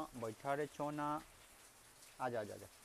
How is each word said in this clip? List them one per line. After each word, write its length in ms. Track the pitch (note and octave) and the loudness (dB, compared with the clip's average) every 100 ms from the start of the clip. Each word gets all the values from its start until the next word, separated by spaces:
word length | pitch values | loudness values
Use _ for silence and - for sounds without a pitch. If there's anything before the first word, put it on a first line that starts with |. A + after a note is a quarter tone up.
| D#3 B2 | 0 0
बैठा 380 | A2+ G#2+ C#3 | -2 0 4
रे 120 | C#3+ D3 | 4 4
छोना, 400 | - D3 D3+ D3 D3+ - - - - - - - - - - | 2 2 2 2 2 -2 -14 -18 -18 -18 -18 -20 -18 -14 0
आजा, 200 | B2+ A#2 | 2 2
आजा, 140 | G#2 | 0
आजा, 140 | G2+ G2+ - | -4 -10 -14